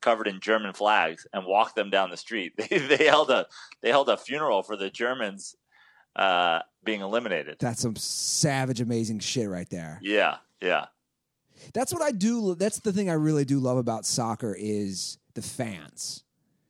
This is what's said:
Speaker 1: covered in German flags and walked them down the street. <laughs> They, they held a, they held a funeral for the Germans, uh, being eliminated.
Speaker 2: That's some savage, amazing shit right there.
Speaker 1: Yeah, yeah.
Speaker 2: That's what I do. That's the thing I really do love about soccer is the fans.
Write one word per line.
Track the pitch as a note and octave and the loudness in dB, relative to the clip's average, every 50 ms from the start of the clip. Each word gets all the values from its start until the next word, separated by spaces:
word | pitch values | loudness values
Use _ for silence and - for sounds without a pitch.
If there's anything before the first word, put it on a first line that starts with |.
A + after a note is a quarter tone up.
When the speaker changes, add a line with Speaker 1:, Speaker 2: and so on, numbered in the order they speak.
Speaker 1:
covered | - B2 A#2 A2 A2 G#2+ | 2 2 2 2 2 -4
in | F#2+ F#2+ | -4 -4
German | - G#2+ A2 A2 G#2+ G2 F2+ | 0 2 2 2 2 -2 -4
flags | - G2+ G#2 G#2+ G2+ F2 D#2+ E2 - - - - | 0 2 4 4 4 4 2 0 -6 -12 -8 -8
and | G2+ F#2 | -6 -2
walked | F2+ F#2+ G#2 A2+ A2 - | 2 4 4 4 2 0
them | A2+ G#2 G2+ | -4 -2 2
down | G2 G2 F#2+ F2+ | 2 2 2 0
the | F2 | -2
street. | - - - A2+ A2 F2+ E2 - | -10 -12 -8 -6 -6 -6 -6 -6
<laughs> | - A2 - | -6 -4 0
They, | G#3 F#3 | 0 0
they | C#3 C3+ D3 B2+ D#3 | 2 4 4 6 6
held | D3+ C#3 D3 D#3 C3 | 6 6 6 6 4
a, | C3 G#2+ E2+ - - - - - - _ - | 4 2 2 -2 -8 -20 -20 -20 -12 _ 0
they | A2 | 2
held | B2 C#3+ C#3 B2+ | 4 4 4 4
a | G#2+ | 2
funeral | G2 - - B2+ D3+ D#3 C#3+ A2+ G2 F#2+ | 0 0 -4 -4 -2 0 2 2 0 0
for | - G#2+ | -2 -6
the | G2 G2 G2 | -6 -6 -6
Germans, | - - A#2 A#2+ C3 C3 A2+ G2+ G2 G2 - - - _ _ _ _ _ - _ _ _ _ _ - | -4 -4 -2 -2 -2 -2 -4 -6 -6 -8 -14 -16 -18 _ _ _ _ _ -20 _ _ _ _ _ -4
uh, | - G2 F#2+ F2+ F2 F2+ F2 E2 E2 E2 _ _ _ - | 0 2 2 4 4 4 2 2 0 -2 _ _ _ -6
being | A2 A2 G#2 | -4 -4 -4
eliminated. | G2 F#2+ G#2 A#2 B2 A2+ F#2 D#2+ D2 D2 D2+ - | -4 -2 -2 -2 -2 -2 -4 -4 -4 -6 -8 -6
Speaker 2:
That's | - B2 A2+ - | -6 -4 -4 -2
some | - A#2+ G#2+ | -4 -4 -4
savage, | - - - - - - - - - - D3+ C#3 C3+ C3 B2+ B2+ A2 | -4 -6 -6 -6 -4 -4 -2 -2 0 0 0 0 0 0 -2 -2 -2
amazing | B2 A2+ A#2+ A#2 A2+ G#2+ A2+ G#2 | -2 -2 0 -2 -2 -2 -4 -6
shit | F#2+ - - C3 A2+ G2+ | -4 -4 -2 -2 -2 -2
right | F#2 F2+ E2+ - | -4 -6 -8 -8
there. | - F2 E2 D#2+ D#2 - - | -8 -10 -10 -10 -12 -10 -4
Speaker 1:
Yeah, | G2 G#2 G#2 F#2+ D#2+ - - _ _ _ - | 0 2 4 4 2 2 -2 _ _ _ -4
yeah. | G2 F2+ F2 D2+ D2 - _ _ _ _ _ _ _ _ _ _ _ _ _ - - - - | 0 2 2 0 0 -4 _ _ _ _ _ _ _ _ _ _ _ _ _ -20 -16 -8 -4
Speaker 2:
That's | - - - - | -4 -4 -2 -2
what | F4 D#4+ | -2 0
I | D4 | 0
do. | C#4 F#3+ F3+ A3 A#3 A#3+ A3 F#3+ F3+ | 0 2 2 2 2 2 0 0 0
That's | E3 F#3+ G#3+ - - | 0 0 -2 -2 -2
the | - G#3+ F#3+ | -2 0 0
thing | G3+ G#3 F#3 | 0 2 2
I | E3 | 2
really | D#3 D3+ D#3 D#3 D3 C#3+ | 2 4 4 4 4 2
do | B2+ C#3 C#3 | 2 2 2
love | B2+ B2+ B2 B2+ | 2 2 2 2
about | B2 A#2 A2+ A2 G#2 | 2 0 -2 -2 -2
soccer | - - - A#2+ A2+ A2+ G#2 - A2 G2 F2+ | -2 -2 0 0 0 -2 -2 -4 -4 -4 -4
is | G#2 G#2+ G#2+ G#2 G#2 G2 F#2+ F2+ - - - - _ _ - | -2 -2 -2 0 -2 -2 -4 -6 -8 -8 -10 -14 _ _ -12
the | - G#2+ | -10 -10
fans. | - - - B2+ A2+ G#2 E2+ D2 - - - - - - - - _ _ _ _ _ _ _ _ _ | -8 -6 -6 -6 -6 -6 -10 -12 -16 -14 -12 -10 -10 -10 -12 -14 _ _ _ _ _ _ _ _ _